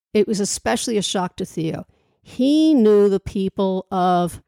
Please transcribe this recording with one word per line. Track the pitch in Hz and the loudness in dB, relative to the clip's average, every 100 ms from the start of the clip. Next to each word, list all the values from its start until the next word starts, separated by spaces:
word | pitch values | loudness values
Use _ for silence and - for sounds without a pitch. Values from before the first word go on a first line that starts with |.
| _ | _
It | 214 208 | 0 0
was | 202 | 0
especially | 202 - - 226 - 220 | -4 -4 -4 -4 -2 -4
a | |
shock | 190 202 180 - | -2 -4 -6 -6
to | 190 | -10
Theo. | - 160 151 - _ _ _ | -6 -6 -8 -12 _ _ _
He | _ - 262 302 311 294 | _ -2 0 2 4 4
knew | 214 208 202 | 6 6 4
the | 196 | 2
people | - 208 190 - 196 190 - | -4 -6 -4 -2 -4 -4 -4
of | 190 180 180 175 - | -2 0 2 0 -6